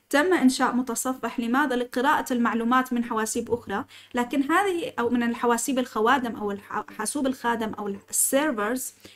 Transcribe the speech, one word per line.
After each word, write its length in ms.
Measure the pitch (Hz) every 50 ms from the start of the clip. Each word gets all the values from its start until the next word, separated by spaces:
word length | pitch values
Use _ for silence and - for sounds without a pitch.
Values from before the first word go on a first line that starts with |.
| _ -
تم 240 | - 277 302 370 370
إنشاء 420 | 302 262 254 262 - 269 233 240
متصفح. 640 | 240 254 254 233 - - 254 262 254 - 226 - -
لماذا؟ 360 | 233 226 240 262 302 285 254
لقراءة 580 | 247 247 240 - 254 247 285 302 - 269 - 262
المعلومات 600 | 240 233 226 208 226 226 233 254 262 262 262 247
من 100 | 240 233
حواسيب 480 | 233 233 220 214 214 - 240 226 -
أخرى، 340 | - - - - 196 208 285 - - - - - -
لكن 360 | 240 240 240 302 277 277 269
هذه، 420 | 320 359 403 403 359 339 320 - - -
أو 100 | 233 233
من 140 | 240 247 240
الحواسيب 560 | 233 233 233 - 240 233 233 - - 269 262
الخوادم 560 | 254 240 - 220 214 226 262 285 247 233 214
أو 160 | - 208 202
الح-، 420 | 202 196 - - - 208 214 - - -
حاسوب 300 | 214 214 - 294 269 269
الخادم 460 | 254 - - 240 233 220 226 214 190
أو 140 | - 214 202
السيرفرز 1080 | 196 196 - - - - - - - 269 285 311 262 208 202 214 247 262 - - - _ - - -